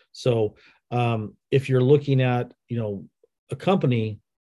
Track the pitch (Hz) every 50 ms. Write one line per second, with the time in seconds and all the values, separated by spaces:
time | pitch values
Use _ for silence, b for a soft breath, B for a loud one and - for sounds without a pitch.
0 | b b - - - 127 117 113 107 104 b b b b b b _ _ 120 120
1 | 120 117 117 110 107 98 - _ _ _ 139 135 139 135 131 127 127 131 151 147
2 | 143 143 135 131 127 123 123 123 120 - _ _ _ - 120 120 110 104 101 95
3 | - - _ _ _ _ _ _ _ - - - - 175 190 165 156 135 123 113
4 | 110 107 107 - _ _ _ _